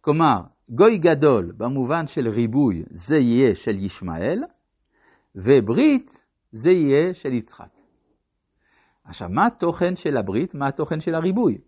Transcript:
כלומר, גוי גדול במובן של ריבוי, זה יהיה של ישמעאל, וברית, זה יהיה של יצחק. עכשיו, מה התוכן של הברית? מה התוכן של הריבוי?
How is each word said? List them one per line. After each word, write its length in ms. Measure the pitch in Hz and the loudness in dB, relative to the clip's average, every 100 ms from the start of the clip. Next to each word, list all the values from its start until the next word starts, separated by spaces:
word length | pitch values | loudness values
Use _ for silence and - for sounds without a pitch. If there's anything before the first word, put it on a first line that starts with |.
כלומר, 400 | - 151 160 104 87 _ _ | 0 2 2 0 -4 _ _
גוי 280 | 117 214 214 | 4 4 4
גדול 540 | 170 147 151 120 85 - | 2 4 4 2 0 -6
במובן 500 | 117 139 123 165 156 | -6 -4 -2 -4 -4
של 220 | - 117 | -4 -4
ריבוי, 540 | 107 117 127 139 85 - | -2 -2 0 0 -2 -8
זה 260 | 85 87 156 | -16 -2 0
יהיה 400 | 120 120 131 98 | 2 4 2 2
של 200 | - 98 98 | -4 -6 -6
ישמעאל, 580 | - 90 80 104 190 330 _ _ _ _ _ _ _ _ 95 | -10 -10 -6 -4 -4 -8 _ _ _ _ _ _ _ _ -6
וברית, 880 | 95 135 101 135 302 269 - _ _ _ _ | 4 4 4 2 2 2 -4 _ _ _ _
זה 200 | 110 147 | -4 2
יהיה 420 | 185 147 139 175 | 2 4 2 0
של 200 | 175 135 | -4 -6
יצחק. 360 | 123 107 - 90 _ _ _ _ _ _ _ _ _ _ _ _ _ | -6 -6 -20 -20 _ _ _ _ _ _ _ _ _ _ _ _ _
עכשיו, 260 | - 87 87 | -20 -14 -6
מה 180 | 107 180 | 0 0
התוכן 480 | - 170 165 175 180 | 0 -4 0 -2 -2
של 220 | 160 139 | -2 -2
הברית? 380 | 95 98 180 147 | -2 -4 -4 -4
מה 120 | 139 | -6
התוכן 320 | 135 151 156 | -4 -6 -4
של 160 | 165 165 | -4 -2
הריבוי? 420 | 175 196 214 - | -2 0 0 -2